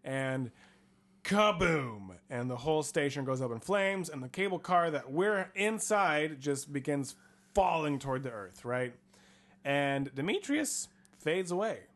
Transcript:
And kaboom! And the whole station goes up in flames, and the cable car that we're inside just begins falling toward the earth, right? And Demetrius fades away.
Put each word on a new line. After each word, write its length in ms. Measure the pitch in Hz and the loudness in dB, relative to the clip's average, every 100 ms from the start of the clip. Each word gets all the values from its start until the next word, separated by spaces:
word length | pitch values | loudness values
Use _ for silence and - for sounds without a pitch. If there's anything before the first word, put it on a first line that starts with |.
And 460 | - 135 135 131 123 - - _ _ _ _ _ | -4 -4 -2 -2 -4 -10 -20 _ _ _ _ _
kaboom! 880 | - 202 214 175 175 156 127 107 95 90 _ | 0 4 4 4 2 2 0 -8 -12 -16 _
And 180 | 123 123 | -4 -4
the 60 | 123 | -2
whole 240 | 143 156 | 2 2
station 440 | 147 160 143 143 131 | 2 0 0 0 -2
goes 160 | 131 | -2
up 80 | 127 | -2
in 80 | 113 | -4
flames, 500 | - 202 196 196 160 | 0 0 2 0 -4
and 140 | 147 | -8
the 60 | 127 | -8
cable 300 | 185 196 180 | -4 -2 -2
car 300 | - 175 170 | 2 4 4
that 220 | 147 135 | 0 -2
we're 400 | 147 202 202 185 | 2 2 2 -2
inside 880 | 190 208 220 - 208 185 151 156 143 | 0 0 0 2 4 4 4 0 -2
just 320 | 139 139 147 | -2 -2 -2
begins 420 | 143 135 143 131 - - _ _ | -4 0 0 -2 -8 -20 _ _
falling 460 | - 185 165 151 139 | 2 4 2 0 -2
toward 240 | 135 131 | -2 -4
the 80 | 135 | -4
earth, 340 | 110 95 - 123 | -8 -12 -10 -4
right? 300 | 123 123 123 _ - - - _ - | -2 -2 -6 _ -20 -20 -20 _ -8
And 460 | 139 143 139 139 135 131 | 0 2 2 0 -2 -2
Demetrius 720 | 160 392 330 294 294 - - _ - - | -2 -2 0 0 0 -4 -8 _ -20 -6
fades 320 | 151 180 180 | 0 0 0
away. 300 | 175 220 120 - | 0 -2 -4 -12